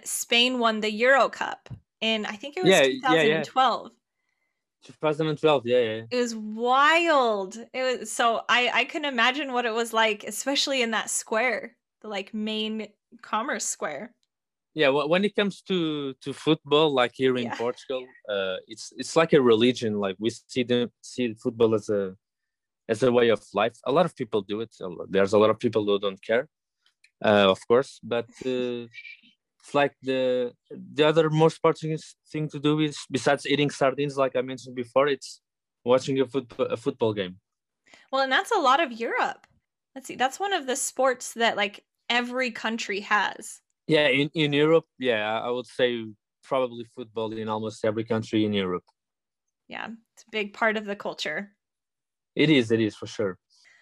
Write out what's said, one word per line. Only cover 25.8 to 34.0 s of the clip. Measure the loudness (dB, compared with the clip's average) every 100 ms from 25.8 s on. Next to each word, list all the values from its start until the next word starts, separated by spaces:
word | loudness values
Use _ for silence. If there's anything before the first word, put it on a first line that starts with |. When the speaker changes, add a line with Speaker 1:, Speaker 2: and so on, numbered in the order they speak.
Speaker 2:
who | 0 0
don't | -2 -8
care, | -2 -2 -2 _ _ _ _ _ _ _
uh, | 2 4 4
of | 2 2
course, | 2 2 -8
but, | -6 -6 -6 -10
uh, | -6 -4 -4 -6 -10 -18 -20 -20 _ _ _ _ -4
it's |
like | 0 0 -2
the, | -4 0 0 0 -2 -8 _
the | -18 -12 2
other | 4 4 2
most | 4 4 4
Portuguese | 0 0 -4 -6 -8 -20 _
thing | -8 -6
to | -2
do | 0 2
is, | 0 -4 -6
besides | -2 0 0 2
eating | 0 0
sardines, | 0 0 0